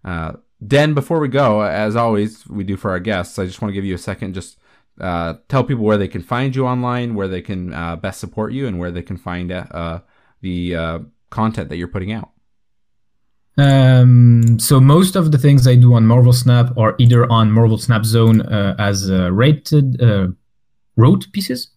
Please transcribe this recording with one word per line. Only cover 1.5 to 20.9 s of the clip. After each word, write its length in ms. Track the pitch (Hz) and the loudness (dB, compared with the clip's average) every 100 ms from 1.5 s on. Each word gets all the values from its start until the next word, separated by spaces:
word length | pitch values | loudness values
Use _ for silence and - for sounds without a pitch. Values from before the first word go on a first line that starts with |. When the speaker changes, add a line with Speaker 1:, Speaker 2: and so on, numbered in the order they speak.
| 104 | 0
Speaker 1:
as 360 | 104 85 107 113 | -2 -4 -4 -2
always, 500 | 117 104 107 - - | -2 -2 -4 -10 -16
we 160 | 101 | -10
do 140 | 95 95 | -8 -6
for 120 | 104 | -6
our 80 | 92 | -6
guests, 380 | 95 95 101 - | -6 -6 -8 -10
I 80 | |
just 160 | 92 - | -10 -8
wanna 120 | 107 | -8
give 100 | 98 | -8
you 120 | 98 | -8
a 20 | 87 | -8
second, 360 | - 95 98 | -10 -12 -10
just, 240 | 92 - _ _ _ _ _ | -12 -16 _ _ _ _ _
uh, 320 | 92 85 85 78 _ | -8 -6 -8 -12 _
tell 160 | 135 | -4
people 180 | 127 127 | -4 -4
where 140 | 107 104 | -2 -2
they 100 | 95 | -2
can 140 | 92 | -8
find 340 | 85 120 135 | -8 -6 -4
you 100 | 131 | -4
online, 500 | 127 123 123 123 120 | -4 -4 -4 -6 -6
where 120 | 107 95 | -6 -6
they 140 | 92 | -8
can, 320 | 87 92 90 | -10 -10 -10
uh, 240 | 69 85 82 | -10 -10 -8
best 240 | 95 - | -10 -12
support 320 | - - 110 | -14 -10 -8
you, 120 | 127 | -8
and 140 | 131 90 | -8 -8
where 120 | 90 | -8
they 100 | 87 | -10
can 160 | - 92 | -12 -14
find, 340 | - 87 90 | -10 -10 -8
uh, 140 | 90 85 | -10 -12
uh, 280 | 82 85 82 _ _ _ _ | -12 -10 -12 _ _ _ _
the, 340 | 95 90 87 | -10 -8 -6
uh, 260 | 85 82 82 - _ _ | -6 -6 -10 -14 _ _
content 360 | - 110 220 80 | -6 -4 -6 -10
that 80 | |
you're 140 | 82 85 | -10 -10
putting 240 | 104 92 | -10 -10
out. 160 | 110 - _ _ _ _ _ _ _ _ _ _ _ _ - | -12 -14 _ _ _ _ _ _ _ _ _ _ _ _ 0
Speaker 2:
Um, 1000 | 139 135 127 127 123 123 120 117 117 113 | 4 6 6 6 6 8 6 6 4 2
so 220 | - 139 | 2 4
most 380 | 135 156 185 190 | 6 4 2 0
of 160 | 156 | 0
the 40 | 147 | 2
things 300 | 143 139 127 | 4 4 6
I 80 | |
do 200 | 123 123 | 6 6
on 120 | 117 110 | 6 4
Marvel 240 | 123 123 | 4 4
Snap 460 | 120 127 123 123 - | 4 2 2 2 0
are 180 | 110 - | -2 2
either 320 | 120 120 120 | 4 4 2
on 220 | 113 110 | 2 2
Marvel 260 | 110 113 110 | 4 2 0
Snap 280 | - 110 | 0 -2
Zone, 340 | 107 113 113 110 | 0 2 4 2
uh, 340 | - 104 101 95 | 0 -2 -2 -2
as, 320 | 101 98 95 | -2 -2 -2
uh, 220 | 92 90 | -2 0
rated, 680 | 92 135 151 - 151 135 123 | 2 2 0 0 0 0 0
uh, 280 | 120 101 95 - _ _ _ _ _ | 0 2 -2 -6 _ _ _ _ _